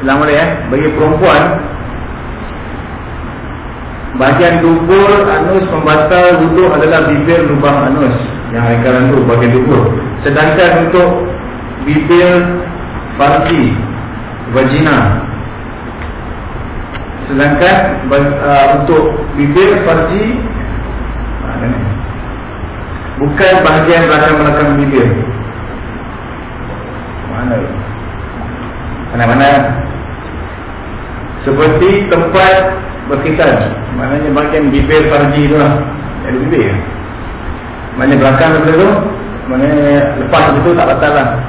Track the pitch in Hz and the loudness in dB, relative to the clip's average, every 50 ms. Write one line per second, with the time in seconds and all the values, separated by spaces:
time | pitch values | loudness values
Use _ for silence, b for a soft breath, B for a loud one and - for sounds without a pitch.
0 | 131 135 135 143 151 151 147 147 160 170 - - - - 127 143 156 151 147 - | 0 0 0 2 2 2 2 2 0 0 -2 -4 -4 -2 -2 0 0 0 0 0
1 | 156 151 156 - 185 170 151 - - - - - - - - - - - - - | 0 2 2 2 4 4 4 4 2 2 0 -2 -4 -6 -8 -8 -8 -8 -10 -10
2 | - - - - - - - - - - - - - - - - - - - - | -10 -10 -10 -10 -10 -10 -10 -10 -10 -10 -10 -10 -12 -10 -10 -12 -10 -12 -12 -12
3 | - - - - - - - - - - - - - - - - - - - - | -12 -12 -10 -10 -10 -10 -10 -12 -12 -12 -12 -12 -12 -12 -12 -12 -12 -12 -12 -10
4 | - - - 127 131 135 135 127 175 175 170 170 165 170 165 165 165 170 190 196 | -10 -8 -4 0 2 2 4 4 4 2 4 4 4 4 4 4 4 4 4 4
5 | 202 202 202 202 196 202 - 156 160 180 190 190 190 180 175 156 156 156 151 151 | 6 4 4 4 2 2 2 0 0 2 2 2 2 0 -2 0 0 2 2 2
6 | 151 156 185 180 180 180 175 165 160 165 160 180 180 165 151 147 151 156 165 160 | 2 4 4 4 6 6 6 4 4 2 4 4 4 4 4 2 2 4 4 2
7 | 160 - 147 143 147 160 170 165 151 143 147 139 139 143 143 139 127 127 135 147 | 2 2 2 2 2 2 2 2 2 2 2 2 2 2 2 2 2 0 2 2
8 | 143 123 117 117 - - - - - - 113 117 117 - 117 117 120 131 123 127 | 2 0 0 -2 -4 -6 -8 -8 -8 -6 -4 -2 0 2 2 2 2 2 2 4
9 | 127 135 135 127 - - 117 120 123 120 123 127 127 143 151 - - - - - | 4 4 4 4 4 4 4 4 4 4 4 4 4 4 4 4 4 2 0 -2
10 | - - - - - 147 139 151 156 156 156 165 175 170 165 170 170 160 175 180 | -4 -6 -8 -4 -2 -2 0 2 2 2 4 4 4 4 4 4 2 2 4 4
11 | 175 160 - - - - - - - - - - - - - - - 143 147 156 | 4 4 2 0 -2 -4 -6 -8 -8 -10 -10 -10 -10 -10 -10 -6 -4 0 0 0
12 | 151 147 175 175 180 180 180 180 175 180 175 175 175 170 - - - - - - | 2 4 4 6 6 6 4 4 2 2 -2 -2 -4 -6 -8 -8 -10 -8 -10 -10
13 | - - - - 139 143 143 143 147 160 170 147 123 107 101 - - - - - | -10 -10 0 2 2 4 4 2 2 2 2 2 2 2 2 0 -2 -4 -6 -8
14 | - - - - - - - - - - 117 131 135 131 143 151 156 156 147 - | -8 -10 -10 -12 -12 -12 -12 -12 -10 -2 0 2 2 2 2 2 2 2 2 2
15 | 120 101 98 - - - - - - - - - - - - - - - - - | 2 2 2 0 -2 -6 -8 -8 -8 -10 -10 -10 -12 -12 -12 -12 -12 -12 -12 -10
16 | - - - - - - - - - - - - - - - - - - - - | -10 -10 -10 -10 -10 -10 -10 -10 -10 -10 -10 -10 -10 -8 -8 -8 -10 -10 -10 -10
17 | - - - - - - 139 135 143 147 147 147 175 185 190 190 - - - - | -10 -10 -10 -10 -6 -4 0 0 2 2 2 2 2 2 2 2 2 0 -2 -4
18 | - 131 139 139 143 143 143 - 139 147 143 143 139 139 139 143 143 - 160 156 | -2 0 0 2 2 0 0 -2 0 2 4 4 4 4 4 2 2 2 2 2
19 | 151 156 147 - - - - 143 143 143 147 175 196 208 202 - - 165 165 160 | 2 2 -2 -2 -6 -6 -2 -2 0 2 4 4 4 4 4 2 2 0 0 0
20 | 160 160 180 208 220 233 254 - - - - - - - - - - - - - | 0 0 0 -2 0 -2 -2 -4 -4 -6 -6 -6 -6 -6 -6 -6 -6 -6 -8 -8
21 | - - - - - - - - - - 120 - - 123 127 - 101 98 98 - | -6 -6 -6 -6 -8 -8 -8 -8 -6 -6 -6 -4 -4 -2 -2 -2 -2 -2 -4 -4
22 | - - - - - - - - - - - - - - - - - - - - | -6 -8 -8 -8 -8 -8 -10 -10 -10 -12 -10 -10 -10 -10 -10 -10 -10 -10 -10 -10
23 | - - - 127 139 147 147 - 196 185 185 185 185 156 156 160 160 160 170 165 | -10 -10 -6 -4 -2 -2 0 2 4 4 4 4 4 4 2 2 4 4 4 4
24 | 170 160 156 151 151 156 156 147 147 147 143 151 151 143 143 143 143 139 135 127 | 4 4 2 2 2 2 2 2 2 2 2 2 2 2 2 2 2 2 2 2
25 | 117 113 101 - - - - - - - - - - - - - - - - - | 2 2 2 0 -2 -4 -6 -8 -8 -10 -10 -10 -10 -10 -10 -10 -10 -10 -10 -12
26 | - - - - - - - - - - - - - - - - - - - - | -12 -12 -12 -12 -12 -12 -12 -12 -12 -12 -12 -10 -10 -10 -10 -10 -10 -10 -10 -10
27 | - - - - - - - 120 123 127 117 127 123 - - - - - - - | -10 -10 -10 -10 -8 -8 -6 -4 -2 -2 -2 -2 -2 -4 -6 -6 -6 -6 -8 -8
28 | - - - - - - - - - - - - - - - - - - - - | -10 -10 -10 -10 -10 -10 -10 -10 -8 -8 -8 -10 -10 -10 -10 -10 -8 -8 -8 -8
29 | - - - 120 120 113 120 135 139 139 143 139 117 117 - - - - - - | -8 -6 -6 -4 -2 0 2 4 4 4 4 4 2 0 -2 -4 -4 -6 -8 -10
30 | - - - - - - - - - - - - - - - - - - - - | -10 -10 -12 -12 -12 -12 -10 -10 -10 -10 -12 -12 -12 -12 -12 -12 -12 -10 -10 -10
31 | - - - - - - - - - 139 - 147 156 156 151 156 175 190 196 202 | -10 -10 -10 -10 -10 -10 -10 -6 -2 -2 0 2 4 4 4 4 4 4 4 2
32 | 202 196 180 165 170 160 180 190 185 185 190 190 190 190 - - - - - - | 2 2 2 2 2 2 2 4 4 6 6 4 2 2 -2 -4 -8 -10 -10 -10
33 | - - 143 131 - 160 156 170 165 143 120 101 101 - - - - 113 120 123 | -6 -4 -4 -2 0 -2 0 2 2 2 2 2 0 -2 -4 -6 -8 -6 -6 -4
34 | 131 127 139 147 151 151 139 147 151 151 156 156 147 139 135 139 135 - 156 156 | -2 -2 -2 -2 0 0 0 0 0 0 0 2 2 2 2 2 2 4 4 4
35 | 147 - 143 147 143 139 143 147 147 143 151 151 139 135 - - - - - - | 4 4 2 2 2 2 2 2 2 4 4 4 4 2 2 0 -2 -4 -6 -8
36 | - - - - - 113 127 127 143 156 170 143 107 98 98 98 - - - - | -8 -8 -8 -8 -6 -4 -2 -2 0 0 2 2 2 2 0 -2 -4 -6 -8 -8
37 | - - - - - - - - - - - - - - - - - - - - | -10 -10 -10 -10 -10 -10 -10 -10 -8 -8 -8 -8 -10 -12 -12 -12 -12 -10 -4 -2
38 | 127 139 - - - 135 131 - 165 160 160 156 156 156 160 165 190 208 202 - | 0 2 2 4 4 4 4 4 4 2 2 2 2 4 4 4 4 4 4 2
39 | - - - - - - - - - - 127 127 139 147 147 147 147 143 143 143 | 0 -2 -4 -6 -8 -8 -8 -8 -6 -4 -2 0 0 2 2 2 4 4 4 4
40 | - 139 - 117 127 123 165 - 160 - 143 143 - 175 175 170 160 160 - - | 2 2 0 -2 -2 0 2 2 2 2 2 2 2 2 2 2 2 2 2 2
41 | 156 147 147 143 135 127 - 123 127 | 2 2 2 2 0 0 -2 -4 -4